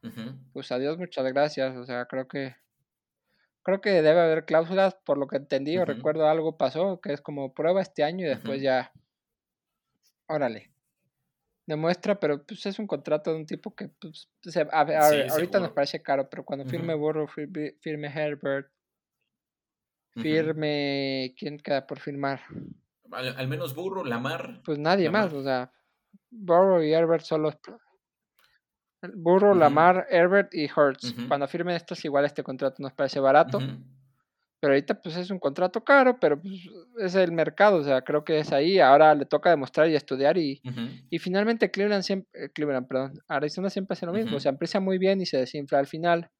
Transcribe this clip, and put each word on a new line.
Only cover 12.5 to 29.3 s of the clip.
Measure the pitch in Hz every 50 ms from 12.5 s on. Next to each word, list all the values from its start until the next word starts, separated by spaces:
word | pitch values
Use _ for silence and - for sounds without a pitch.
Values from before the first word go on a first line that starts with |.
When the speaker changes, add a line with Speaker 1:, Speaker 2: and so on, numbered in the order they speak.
| 220 - -
Speaker 2:
es | 208 196 -
un | 220 202
contrato | - 139 135 - 151 151 151 175
de | 160 160
un | 156
tipo | 156 - 160 _ 214 -
que, | - 208 -
pues, | _ _ - 160 156 - - _ _ _
se, | _ - 160 175
a, | 156 147 - 160
a, | 147 147 151 156 151 151
Speaker 1:
Sí, | 151 147 135 131
Speaker 2:
ahorita | 156 156 165 180 - 190
nos | 180 160
Speaker 1:
seguro. | -
Speaker 2:
parece | - 143 143 - 160
caro, | _ - 143 135 135 -
pero | - - -
cuando | - 143 139 139
Speaker 1:
Ujú. | 131
Speaker 2:
firme | 131 165 165 170 165
Burrow, | 151 147 151 156 156 151 139
firme, | - - 151 147 185 160 151 147 - _
firme | _ 165 156 147 147 143
Herbert, | 135 160 151 151 147 143 - 143 139 139 135 _ _ _ _ _ _ _ _ _ _ _ _ _ _ _ _ _ _ _ _ _ _ _ _ _ _ _ _ _ _
Speaker 1:
Ujú. | 117 113
Speaker 2:
firme, | 151 156 156 160 156 160 156 151 151 147 147 143 143 139 139 139 135 135 135 131 127 127 _
¿quién | - 147 147 147
queda | _ - 143 135 135
por | - - 135
firmar? | - - 143 139 139 139 135 127 - - 156 - - - - _ _ _ _ _ _ _
Speaker 1:
Al, | - 107 127 131 - 131
al | 131 131
menos | 143 151 175 156 131
Burrow, | 156 180 190 185 190 175
Lamar, | 135 117 117 123 139 160 170 - - - - _
Speaker 2:
Pues | - 156 147
nadie | 147 156 175 202 185
Speaker 1:
Lamar. | 156 165 208 214
Speaker 2:
más, | 180 156
o | 139 135
sea, | 139 131 127 123 127 _ _ _ _ _ _ _ _ _ _ _ _
Burrow | - 226 202 175 170 170 190 196 190 175 160
y | 151 156
Herbert | 165 170 165 165 165 160
son | - 165 160
los | 151 156 143
pr-, | _ _ - 202 233 _ _ _ _ _ _ _ _ _ _ _ _ _ _ _ _ _ _ _ _ _ _ _ _ - 175 -
Burrow, | 202 165 165